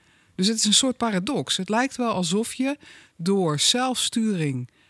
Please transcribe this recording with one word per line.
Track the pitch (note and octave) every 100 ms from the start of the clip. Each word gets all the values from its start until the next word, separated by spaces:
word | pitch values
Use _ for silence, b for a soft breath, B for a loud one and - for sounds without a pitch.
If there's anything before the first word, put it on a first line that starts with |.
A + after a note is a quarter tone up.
| b b b b
Dus | F#3+
het | A3+
is | G#3+
een |
soort | - C4 A#3+
paradox. | A#3 F#3+ G3+ A#3 - -
Het | F#3
lijkt | A3 C4 -
wel | A#3
alsof | F#3+ E3 G3+ A#3
je | - C4+ C#4+ B B B B
door | E3+ G3 E3+ D3
zelfsturing | - B3 B3+ A#3 - A#3 A3 F#3 D3+ B2+ B2 b b